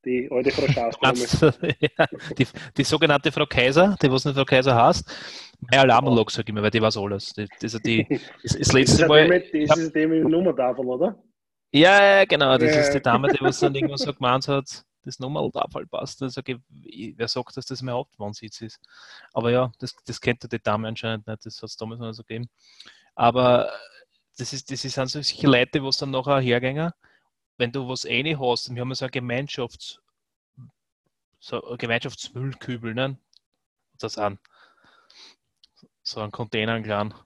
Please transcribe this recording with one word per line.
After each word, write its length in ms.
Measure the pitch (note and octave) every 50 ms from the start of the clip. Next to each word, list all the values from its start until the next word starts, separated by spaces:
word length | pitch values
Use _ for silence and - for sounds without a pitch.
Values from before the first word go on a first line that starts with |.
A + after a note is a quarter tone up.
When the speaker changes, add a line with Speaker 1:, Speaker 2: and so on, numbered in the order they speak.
| _
Speaker 1:
Die 240 | B2+ B2+ B2 B2 C#3
alte 220 | C3+ B2 B2+ C#3
Frau 160 | - - C#3+ C3+
Speaker 2:
<laughs> 0 |
Speaker 1:
Schaas. 720 | C#3 - A#2+ A2+ A2+ - - C3 C3 A#2+ B2 - - - - D3+ - _ - - - _
Speaker 2:
Ja, 260 | - C#3+ _ - D#3+ - - - - D3+ C#3+ -
die, 80 | C3 - - - - - _
die 80 | - C3+
sogenannte 480 | - - D3+ D#3+ D#3 D3 C#3+ - D#3+
Frau 140 | - - D3+
Kaiser, 500 | - - - A#2+ C3 C3 D#3+ F3+ G3+ G3 -
die 80 | - C#3
was 160 | C3 C3 -
nicht 80 | D3 C3+
Frau 100 | C#3 C3
Kaiser 320 | - C#3 C3 B2+ C#3 B2+
heißt, 340 | A#2 A#2 D3 F3 - - - - - - - - - - - _ _
meine 220 | - B2 B2 C#3
Alarmanlage, 480 | C3+ C3 A#2+ A#2 C3+ C3+ B2 A2+ A2 -
sag 160 | - - G#2+
ich 80 | - G#2
mir, 80 | G#2+
weil 80 | G#2 G#2+
die 120 | G#2 A2+
weiß 160 | A2 A2 - A2
alles. 340 | G2 G2+ G2+ G2 - -
Die, 160 | - - G#2 G2 - _
also 160 | - A#2 A2+ A2+
die, 280 | - A#2+ A#2 A2+ A2 -
Speaker 1:
<laughs> 340 | D3 A#2 - - - -
Speaker 2:
das, 100 | - - - -
das 100 | C#3+ -
Speaker 1:
Das 40 |
Speaker 2:
letzte 280 | - C3 C#3 B2+ - -
Speaker 1:
ist 60 | D#3+
Speaker 2:
Mal, 100 | D#3 D3+
Speaker 1:
ja 60 | D3+ D#3
die 40 | E3+
mit, 260 | F3+ F3+ F3+ - -
Speaker 2:
ich 140 | D3+ D3+ D3
Speaker 1:
das 20 |
Speaker 2:
hab 80 | D3+ E3
Speaker 1:
ist 160 | E3 D#3+ -
die 120 | D#3 D#3
mit 160 | D#3+ D#3+ D#3+
dem 80 | D#3 D#3
Nummertafel, 560 | D#3+ E3+ F#3+ F3+ A#2+ A#2+ B2+ B2 B2 B2 C3
oder? 360 | B2 B2+ B2+ E3 A3+ G#3 - _ _ _ _ _ _ _ _ _ _
Speaker 2:
Ja, 460 | - C#3+ D#3+ F3+ G3 G3+ G3+ G3+ G3 G3
ja, 60 | F#3+
genau, 320 | - - D3+ D3 C3+ C3
das 180 | C3 D#3 D#3 D3+
Speaker 1:
Ja. 20 |
Speaker 2:
ist 180 | D3+ D3 C#3+ C#3+
die 60 | C#3
Dame, 280 | - C3 A#2+ B2+ C3+ A#3
die 120 | F4+ C#3+
was 180 | C3+ C3 C3+ -
dann 160 | D3+ C#3 C#3
Speaker 1:
<laughs> 0 |
Speaker 2:
irgendwann 240 | C3+ - D3+ C#3 C3+
so 160 | C#3 C#3+ C#3
gemeint 320 | _ C#3 B2 B2+ C3 C3
hat, 380 | - C#3 C#3 C3+ - - - _ _ _ _ _
"Das 140 | C#3+ C3 _
Nummerl-Tafel 680 | C3 C3 D3 D#3 D3 - - - - - - - - -
passt." 320 | - - - C3+ - -
Dann 100 | C3+ C3
sag 180 | B2+ - C#3 -
ich, 100 | B2+ A#2+ C3 _ C#3+ C#3 -
"Ich, 300 | - - - G#2+ A2 -
wer 100 | - A2+
sagt, 300 | A2+ - B2+ B2 - -
dass 100 | C3+ B2+
das 160 | - C3+ A#2
mein 120 | B2+ B2+ A#2+
Hauptwohnsitz 680 | B2 C#3+ _ _ _ G#2 G#2 G#2 - - G#2+ - -
ist?" 180 | A2+ A2 - _ _ _ _ - - - - - - _
Aber 180 | _ - A2+ A#2
ja, 220 | A#2+ B2+ B2+ B2+ - _
das, 160 | - B2 - _ _
das 140 | - A#2+ -
kennt 240 | - B2+ A#2+ - - A#2
die 100 | - A2+
Dame 240 | _ A2 G#2 G#2+ A2+
anscheinend 400 | A2 A2 - - A2+ A2+ G#2+ G#2+
nicht, 180 | - A2 G#2+ -
das 160 | A2 - -
hat's 140 | - G#2+ -
damals 220 | - A2+ A2 A2+ A#2+
noch 80 | A#2+
nicht 100 | A2+ A2
so 60 | A2+
gegeben. 260 | A2 _ A2 A2+ A#2+ - _ _ _ _ _ _ - - - _ _ _ _
Aber 560 | - A#2 A#2+ A#2+ B2+ B2+ B2 B2 A#2+ - - - G#2+ - - _ - _ _ _ _ _ _ _ -
das 140 | B2 -
ist, 180 | - C3+ - -
das 120 | C3+ A#2+
sind 100 | - C3+ - C#3 C3 C3
so 120 | - D3+
solche 260 | C#3 - - - - C#3+
Leute, 240 | C3 A#2+ B2+ - -
die 80 | D3+
was 140 | C3+ C3+ C3
dann 160 | - D3 C#3
nachher 260 | C3+ C3 B2+ C#3+ C#3 C3+
hergängen, 520 | C3 B2 A#2+ A#2+ B2 B2+ C3+ D3+ D#3+ E3+ - _ _ _ _ _ _ _ _ _ _ _ _ _
wenn 140 | B2 A#2
du 160 | A#2+ C#3 C3 B2
was 180 | B2+ B2+ -
eine 320 | - A#2+ A#2 C#3 D#3+ D#3+ C#3+
hast, 300 | C3+ B2 A#2+ A2+ - -
und 80 | B2+
wir 60 | A#2+
haben 120 | B2 C3 C3
so 120 | - C#3
ein 40 | B2+
Gemeinschafts-, 880 | - C3 B2 A#2+ A#2+ B2+ C#3+ C#3+ - - B2 A#2 - - - - - _ _ _ _ _ _ _ _ _ _ _ _ - B2 - _ _ _ _ _ _ _ _ _ _ _ _ _ _
so 200 | - - B2+ A#2 - -
ein 60 | A#2+ A#2
Gemeinschaftsmüllkübel, 1160 | - A#2 A#2 A#2+ - C#3 - - - - _ B2 C3 C3+ B2+ _ - - B2 A#2 A#2 A2+ A2
ne? 240 | A#2+ C3 C#3 C3+ - _ _ _ _ _ _ _ _ _ _ _ _ _ _ _ _
Das 180 | - A2 -
an. 220 | - G#2+ G#2 G#2 - _ _ _ _ - _ _ _ _ _ _ _ _ _ _ - - - _ _ _ _ _ _ _ _ _ _ _ _ _ _
So 180 | _ - - A#2
ein 100 | G#2+ G#2
Container, 440 | - - B2 G#2+ - A2 G#2+ A2+ A#2
einen 100 | A2+ G#2+
kleinen. 300 | G#2+ G#2 G2+ G#2 G#2+ - - _